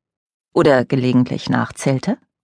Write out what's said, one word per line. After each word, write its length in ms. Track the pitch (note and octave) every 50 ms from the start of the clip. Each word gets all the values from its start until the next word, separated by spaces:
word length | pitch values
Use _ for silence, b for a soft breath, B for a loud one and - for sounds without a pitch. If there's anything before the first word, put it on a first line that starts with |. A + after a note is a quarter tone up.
| _ _ _ _ _ _ _ _ _ _ -
Oder 300 | F3 E3 D#3+ C#3 B2+ A#2+
gelegentlich 640 | - - C3+ B2 B2+ B2+ B2 B2+ B2 - - - -
nachzählte? 680 | - B2 A#2 - - - - C#3 C3+ B2+ - F#3 A#3+ - _ _ _ _